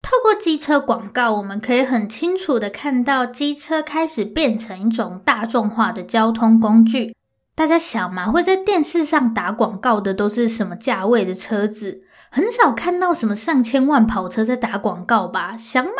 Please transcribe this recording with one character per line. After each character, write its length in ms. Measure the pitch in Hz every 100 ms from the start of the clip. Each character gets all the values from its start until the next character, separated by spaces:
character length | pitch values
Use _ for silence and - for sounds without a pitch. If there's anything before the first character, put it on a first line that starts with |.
透 140 | - 508
过 140 | 440 415
机 240 | 339 311
车 200 | - 294
广 300 | 285 220 202
告， 220 | 247 233
我 80 | 214
们 180 | 196 202
可 140 | 226
以 80 | 247
很 260 | 262 247 208
清 300 | - 339 370
楚 220 | - 240
地 100 | 202
看 340 | - 294 254
到 220 | 247 269 247
机 300 | 247 285 285
车 260 | - 320
开 240 | 311 311 320
始 180 | -
变 320 | 208 233 285 214
成 320 | - 185 214
一 20 |
种 280 | 226 185 180 -
大 200 | 226 226
众 220 | 247 208
化 240 | 208 202
的 120 | 185
交 280 | 180 226 220
通 280 | 226 226 226
工 260 | 220 226 226
具。 300 | 262 226 - _ _ _ -
大 100 | 311
家 140 | 330
想 340 | - 220 180
嘛， 160 | 185 185
会 140 | 302
在 120 | 339 381
电 280 | 381 381
视 200 | 294 339
上 300 | 302 311 240
打 180 | 220 180
广 280 | 214 220 196
告 200 | 254 214
的 140 | 202
都 160 | 190 208
是 180 | 220 233
什 200 | 226 185
么 80 | 175
价 320 | - 202 196
位 180 | 233 185
的 80 |
车 320 | 185 - 214 214
子？ 380 | 214 202 - _ _ _
很 220 | 247 415
少 200 | 494 359
看 280 | 226 349 359
到 140 | 359
什 140 | 330 220
么 80 | 202
上 280 | - 285
千 240 | 226 269 269
万 180 | 285 220
跑 220 | 220 180
车 160 | -
在 120 | 220 247
打 220 | - 202
广 280 | 202 175 190
告 220 | 226 175
吧？ 280 | 185 175 226
想 320 | - 254 302